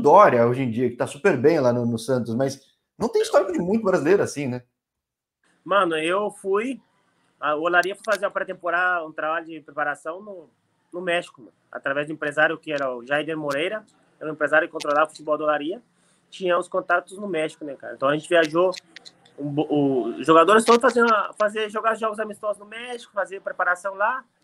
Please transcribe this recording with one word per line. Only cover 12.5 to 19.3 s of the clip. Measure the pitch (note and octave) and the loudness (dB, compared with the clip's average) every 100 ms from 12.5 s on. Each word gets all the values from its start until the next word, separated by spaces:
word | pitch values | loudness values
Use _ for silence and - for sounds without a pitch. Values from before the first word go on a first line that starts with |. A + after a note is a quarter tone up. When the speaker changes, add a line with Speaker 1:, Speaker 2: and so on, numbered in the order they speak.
| D#3+ | 0
Speaker 2:
que | D#3 | -6
era | C#3+ C3+ B2 | -4 -4 -6
o | A#2+ | -4
Jair | D3 D#3 D#3+ | -4 -4 -6
Moreira, | D3 C#3 F3 G#3+ - _ _ - | -4 -4 -4 -6 -12 _ _ -14
era | D3 | -10
um | |
empresário | C#3+ D3 D3+ E3 | -4 2 2 2
que | |
controlava | D#3+ D3 D3 D#3 | -4 -2 0 0
o | |
futebol | - D3+ D3+ | -2 -4 -2
do | |
Olaria, | D3+ D3 D3 A3+ _ _ _ _ _ | 0 -2 -2 -8 _ _ _ _ _
tinha | - F#3 F3 | -6 0 0
os | F3 | -2
contatos | F#3 F3+ F3+ F3+ F#3+ | -4 0 -2 -2 -10
no | G#3 | -6
México, | E3 D#3 - D3+ | -4 -4 -8 -14
né, | C3 | -14
cara? | A2+ A#2+ | -14 -2
Então | C3+ | 0
a | D3+ | 0
gente | D3 | 2
viajou, | F3 D#3+ D#3+ F#3 F3+ - - - _ _ | 2 4 2 0 0 -12 -20 -20 _ _